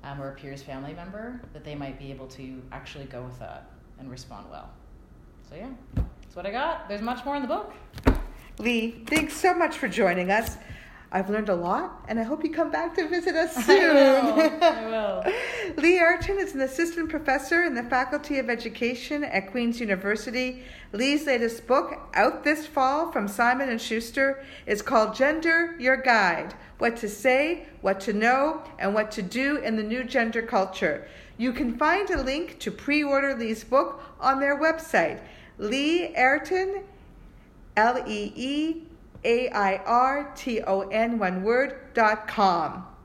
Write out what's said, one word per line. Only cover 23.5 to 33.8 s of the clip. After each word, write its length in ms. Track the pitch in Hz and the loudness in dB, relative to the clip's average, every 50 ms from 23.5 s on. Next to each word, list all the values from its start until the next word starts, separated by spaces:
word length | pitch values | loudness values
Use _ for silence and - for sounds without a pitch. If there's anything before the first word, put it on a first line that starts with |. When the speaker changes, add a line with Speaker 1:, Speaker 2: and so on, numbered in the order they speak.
| 247 254 277 262 | 4 2 0 -2
Speaker 2:
and 100 | 233 226 | -4 -4
Schuster, 640 | - - 220 220 226 233 - 285 269 277 269 269 - - - - - | -4 -4 -4 -4 -4 -4 0 0 0 0 0 -2 -8 -18 -18 -16 -4
is 160 | - 214 202 | -4 -4 -2
called 320 | - - 262 233 214 202 185 | -2 2 4 4 4 4 2
"Gender, 640 | - 262 285 311 320 320 339 330 330 339 339 339 240 | 2 2 2 2 2 2 2 2 4 2 0 -4 -2
Your 200 | 240 254 262 262 | 2 2 2 2
Guide: 580 | 262 254 240 220 202 180 170 160 151 180 - - - - - - | 4 4 4 6 6 4 2 0 -4 -8 -12 -16 -18 -20 -6 0
What 160 | - 233 233 233 | 0 0 0 0
to 120 | - 208 | -6 -8
Say, 580 | 208 - - 262 254 262 294 311 349 330 - - - - | -8 0 2 4 4 4 4 2 -2 -4 -6 -16 -18 -4
What 180 | - 196 196 196 | 0 0 0 0
to 120 | - - 214 | -2 -4 -2
Know, 500 | 202 220 233 254 269 277 302 320 320 - - - - | 2 4 4 4 4 4 2 0 -4 -8 -14 -10 -4
and 160 | - 196 202 | -4 0 0
What 160 | 214 214 214 | 0 -2 -2
to 100 | - - | -4 -8
Do 360 | 196 180 185 240 262 277 294 285 | -8 -6 -4 -2 0 0 0 -2
in 180 | - 226 226 | -2 -2 -2
the 80 | 220 214 | -2 -2
New 200 | 214 226 254 262 | -2 -4 -4 -4
Gender 380 | 240 - 269 233 226 226 233 | 0 0 2 2 2 0 -4
Culture." 680 | 226 226 - 208 190 190 - - 208 165 147 - - - - - - - - - | -4 0 0 0 0 0 -2 -2 0 0 0 -2 -6 -14 -18 -20 -20 -20 -8 -4
You 160 | 226 262 240 | -2 -2 -2
can 240 | 247 294 240 233 - | 0 -2 -4 0 2
find 320 | 302 311 339 392 415 381 | 2 2 2 2 0 0
a 140 | 370 302 262 | -2 -2 0
link 340 | 254 269 302 349 320 - - | -2 -2 -2 -4 -8 -10 -8
to 120 | - 226 | -8 -8
pre-order 640 | 185 - - - 285 302 294 285 277 277 277 277 269 | -8 -6 -2 0 0 2 2 2 2 2 2 0 -2
Lee's 280 | 226 233 220 220 220 - | -2 -2 -4 -4 -6 -4
book 380 | - 247 269 | 2 2 2